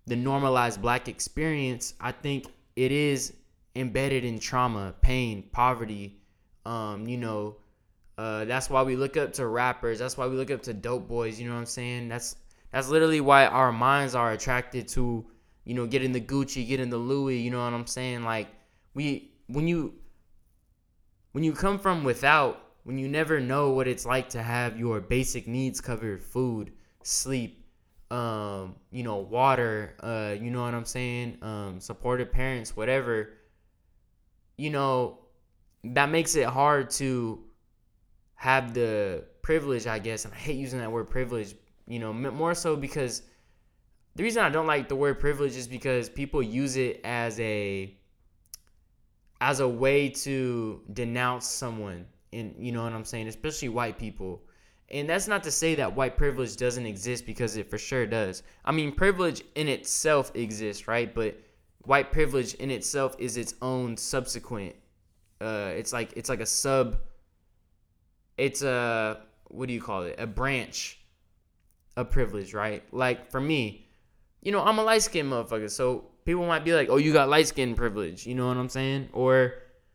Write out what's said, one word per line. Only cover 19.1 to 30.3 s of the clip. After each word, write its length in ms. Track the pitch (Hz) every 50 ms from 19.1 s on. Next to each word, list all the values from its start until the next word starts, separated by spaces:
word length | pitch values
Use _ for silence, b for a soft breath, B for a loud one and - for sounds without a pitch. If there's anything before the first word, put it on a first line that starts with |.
| 139 - - - _ _ _
when 220 | - 123 147 160 170
you, 240 | 170 165 139 - - - - - - _ _ _ _ - _ _ _ _ _ _ _ _ _ _ _ _ _ _ _ _ _ _
when 140 | - 139 160
you 80 | 156 147
come 260 | - 190 196 202 196
from 240 | 196 190 180 165 143
without, 560 | 131 117 - 135 139 151 151 139 120 - - - - _ _ -
when 140 | 120 131
you 100 | 135 135
never 320 | 135 143 156 160 151 160 143
know 300 | 127 123 135 143 147 139
what 180 | 131 131 127
it's 180 | 127 120 - -
like 220 | 117 127 131 127 -
to 120 | - 117 113
have 340 | 117 117 120 120 117 107
your 220 | 113 117 120 110 104
basic 480 | 92 - 120 127 127 - - 120 95
needs 320 | 113 120 131 131 127 - -
covered, 420 | - - 117 107 113 110 98 90
food, 520 | - - - 123 131 123 113 107 95 - - b b b b b b
sleep, 580 | - - - - 131 135 123 117 - - - - - _ _ _ _ _ - - -
um, 640 | 120 123 117 117 110 107 104 101 101 98 95 92 92 - _ -
you 100 | - 127
know, 160 | 120 117 107
water, 800 | 98 98 92 110 123 131 139 131 123 120 113 110 107 104 101 - -
uh, 340 | - 117 113 110 107 104